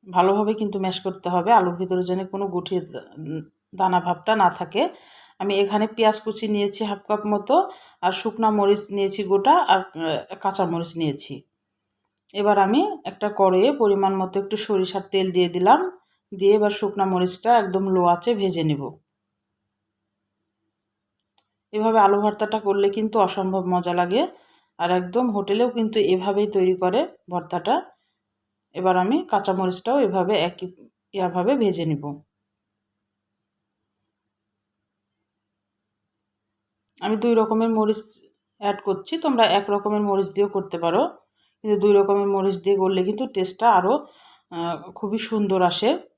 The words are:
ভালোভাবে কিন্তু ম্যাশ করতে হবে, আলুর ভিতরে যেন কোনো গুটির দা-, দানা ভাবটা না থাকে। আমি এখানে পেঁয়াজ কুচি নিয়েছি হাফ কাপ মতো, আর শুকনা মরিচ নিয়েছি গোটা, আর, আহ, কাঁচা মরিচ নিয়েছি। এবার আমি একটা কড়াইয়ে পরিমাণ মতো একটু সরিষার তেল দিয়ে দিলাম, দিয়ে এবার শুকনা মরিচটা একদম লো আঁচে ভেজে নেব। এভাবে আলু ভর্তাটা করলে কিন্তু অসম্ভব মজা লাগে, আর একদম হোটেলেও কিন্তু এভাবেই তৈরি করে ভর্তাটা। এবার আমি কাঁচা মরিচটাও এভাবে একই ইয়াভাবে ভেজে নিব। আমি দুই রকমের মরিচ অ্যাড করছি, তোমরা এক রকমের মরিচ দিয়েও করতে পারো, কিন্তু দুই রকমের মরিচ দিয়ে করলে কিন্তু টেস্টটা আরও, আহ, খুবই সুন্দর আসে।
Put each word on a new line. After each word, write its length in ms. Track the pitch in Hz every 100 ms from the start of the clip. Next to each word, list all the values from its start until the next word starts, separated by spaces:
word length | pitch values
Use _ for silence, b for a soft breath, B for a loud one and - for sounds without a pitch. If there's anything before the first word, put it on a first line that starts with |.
| 190
ভালোভাবে 460 | 180 185 202 208
কিন্তু 240 | 220 214 190
ম্যাশ 180 | 190 185
করতে 260 | 190 190 -
হবে, 200 | 180 175
আলুর 240 | 226 180 175
ভিতরে 280 | 185 185
যেন 160 | 180 180 190
কোনো 180 | 196 196
গুটির 360 | 180 175 185 160
দা-, 160 | 131 - - 156 156 156 _ _ 185
দানা 240 | 185 180
ভাবটা 340 | 175 170 - 220
না 140 | 185
থাকে। 320 | - 170 190 339 B B B B B
আমি 140 | 190 196
এখানে 260 | 202 208 214
পেঁয়াজ 300 | 220 220 214
কুচি 260 | - 214 220
নিয়েছি 340 | 208 202 202
হাফ 180 | 214 202 -
কাপ 160 | 208 208
মতো, 300 | 208 202 294 381 B B B
আর 100 | 180
শুকনা 380 | 190 226 220 220
মরিচ 320 | 208 196 208 208
নিয়েছি 320 | 202 196 190
গোটা, 320 | 190 196 196 330 302
আর, 120 | 190
আহ, 560 | 190 156 165 151 - 190
কাঁচা 280 | 196 190 180
মরিচ 260 | 165 170 165
নিয়েছি। 360 | 156 143 - 143 _ _ _ _ _ _ _ _ _
এবার 240 | 196 208 202
আমি 220 | 190 240 403 359 -
একটা 220 | 185 208
কড়াইয়ে 400 | 208 190 185 220
পরিমাণ 400 | 277 220 202 190 190
মতো 200 | 185 190
একটু 160 | 196 208
সরিষার 460 | - 202 185 190 185
তেল 160 | 196 185
দিয়ে 180 | 180 175
দিলাম, 300 | 175 185 262 370 - b b _
দিয়ে 220 | 196 196 208
এবার 160 | 208
শুকনা 340 | 202 202 202 190
মরিচটা 460 | 185 180 180 220 240
একদম 260 | 196 190 190
লো 140 | 185 175
আঁচে 260 | 175 - 226
ভেজে 280 | 196 170
নেব। 200 | 160 143 135 - _ _ _ _ _ _ _ _ _ _ _ _ _ _ _ _ _ _ _ _ _ _ _ _ _ _ _
এভাবে 260 | 214 214 220
আলু 180 | 202 202
ভর্তাটা 380 | 208 208 208 220
করলে 280 | 202 202 202
কিন্তু 260 | 202 220 220
অসম্ভব 440 | 208 - 190 190 180
মজা 260 | 180 175
লাগে, 280 | 175 175 208 359 b b b b _
আর 100 | 175
একদম 340 | 185 180 202 254
হোটেলেও 380 | 202 190 202 240
কিন্তু 280 | 240 220 220
এভাবেই 480 | 202 185 185 196 208
তৈরি 280 | 202 185 180
করে 240 | 180 202 330 - -
ভর্তাটা। 460 | 175 165 175 175 277 415 _ _ _ _ _ _ _ _ -
এবার 200 | 185 185
আমি 200 | 185 285 370
কাঁচা 280 | 208 196
মরিচটাও 440 | 185 185 180 - 277
এভাবে 340 | 226 185 185 208
একই 300 | 170 175 185 180 - _ _
ইয়াভাবে 380 | 196 180 175 180 277
ভেজে 300 | 214 170 165
নিব। 180 | 147 147 143 _ _ _ _ _ _ _ _ _ _ _ _ _ _ _ _ _ _ _ _ _ _ _ _ _ _ _ _ _ 605 _ _ _ _ _ _ _ _ _ _ _ _ _ _ _ _ _ _
আমি 140 | 190 214
দুই 160 | 233 226
রকমের 340 | 220 220 226
মরিচ 320 | 220 214 214 - - _ _ _ _
অ্যাড 160 | 202 202
করছি, 320 | - 190 - 330
তোমরা 260 | 320 247 220
এক 200 | 190 202
রকমের 320 | 202 208 214
মরিচ 260 | 208 196 185
দিয়েও 220 | 156 202
করতে 280 | 202 190 170
পারো, 240 | 170 180 330 - _ _ _ _
কিন্তু 120 | 214 208
দুই 120 | 202
রকমের 340 | 202 196 202 202
মরিচ 300 | 196 190 185
দিয়ে 160 | 196 196
করলে 220 | 190 190
কিন্তু 200 | 185 214 254
টেস্টটা 400 | - 180 - 233
আরও, 220 | 202 180 277 294 B B B B
আহ, 240 | 175 170 170 170
খুবই 260 | 180 202 214
সুন্দর 420 | - 220 202 190
আসে। 280 | 180 170 214 349 -